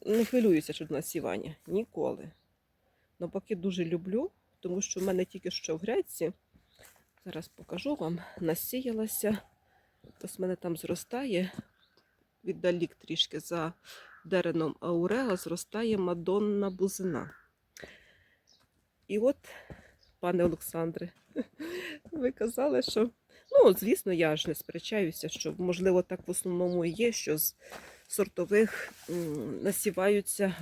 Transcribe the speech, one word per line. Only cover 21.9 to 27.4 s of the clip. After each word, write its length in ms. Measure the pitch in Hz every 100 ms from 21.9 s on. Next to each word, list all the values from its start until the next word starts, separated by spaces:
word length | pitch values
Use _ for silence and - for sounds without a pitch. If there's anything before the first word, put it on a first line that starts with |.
| 302 -
ви 200 | 320 254
казали, 500 | - 233 240 285 262
що, 280 | 262 220 233 - _ - _
ну, 200 | 554 381
звісно, 400 | 190 196 381 196
я 240 | 170 160 151
ж 120 | -
не 60 |
сперечаюся, 760 | 151 - 170 - 214 170 - 160
що, 260 | - 160 160
можливо, 440 | 180 175 190 180
так 180 | - 185 -
в 40 |
основному 540 | 185 190 175 180 180
і 60 | 170
є, 220 | 165 233
що 260 | 220 -
з 180 | 156